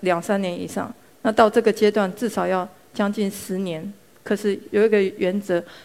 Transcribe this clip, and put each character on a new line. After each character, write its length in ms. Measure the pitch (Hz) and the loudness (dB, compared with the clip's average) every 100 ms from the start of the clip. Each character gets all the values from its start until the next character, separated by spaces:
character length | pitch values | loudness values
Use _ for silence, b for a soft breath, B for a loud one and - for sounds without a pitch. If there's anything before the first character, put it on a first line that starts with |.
两 200 | 180 170 | 0 0
三 200 | 170 202 | 0 -2
年 180 | 185 175 | -2 -6
以 80 | 175 | -6
上， 260 | - - b b _ | -6 -8 b b _
那 100 | - | 0
到 180 | 220 220 | 4 4
这 100 | 226 | 4
个 80 | 220 | 2
阶 200 | 202 208 | 4 2
段 220 | 214 190 185 | 2 0 -2
至 120 | 233 | -4
少 180 | - 180 | -2 -2
要 200 | 185 180 - _ | -2 -4 -12 _
将 180 | - 202 | -4 -2
近 180 | 208 196 | -2 -4
十 280 | 196 - 185 | -6 -8 -6
年。 340 | 190 156 196 - _ _ | -6 -6 -10 -14 _ _
可 120 | - 202 | -4 -2
是 200 | 208 196 - | -2 -4 -2
有 140 | 214 | 2
一 40 | 220 | 4
个 140 | 208 | 4
原 380 | 196 - 180 202 | 2 0 -2 -2
则， 200 | 196 175 175 B | -2 -2 -4 B